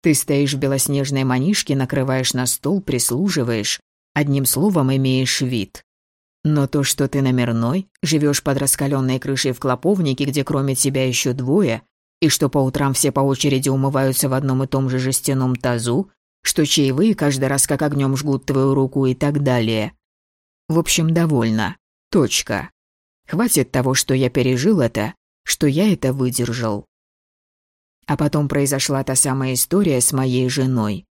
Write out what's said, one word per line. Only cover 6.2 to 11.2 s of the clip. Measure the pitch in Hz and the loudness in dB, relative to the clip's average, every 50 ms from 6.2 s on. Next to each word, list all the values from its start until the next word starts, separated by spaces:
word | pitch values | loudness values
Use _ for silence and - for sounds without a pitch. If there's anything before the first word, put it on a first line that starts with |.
| _ _ _ _ _ | _ _ _ _ _
Но | 147 151 147 139 | 0 2 2 0
то, | 131 - 147 139 | 0 0 -2 0
что | - - - 139 | 0 0 0 -2
ты | 127 - 139 | 0 0 0
номерной, | 135 131 127 127 120 117 117 117 117 120 143 190 190 _ _ _ | 2 2 2 2 0 0 0 0 0 0 -2 -2 -4 _ _ _
живешь | - 143 160 151 147 147 143 - - | -2 0 0 2 2 2 0 0 0
под | 147 135 139 | -2 -2 0
раскаленной | 139 139 - - 143 139 143 135 131 131 127 131 | 0 -2 0 0 -2 -2 0 0 0 0 -2 -2
крышей | - 139 139 131 - 135 | -2 -4 -4 -2 -2 -2
в | 123 - | -4 -2
клоповнике, | - 135 127 127 - 170 208 185 165 143 131 - 135 | -2 -2 -2 0 0 0 0 2 0 0 0 0 -2
где | 139 135 147 131 | -2 0 -2 -2
кроме | - - 139 139 139 135 | 0 -2 -2 0 0 0
тебя | 131 - 139 131 131 131 | 0 0 0 0 0 0
еще | 127 120 - | 0 0 0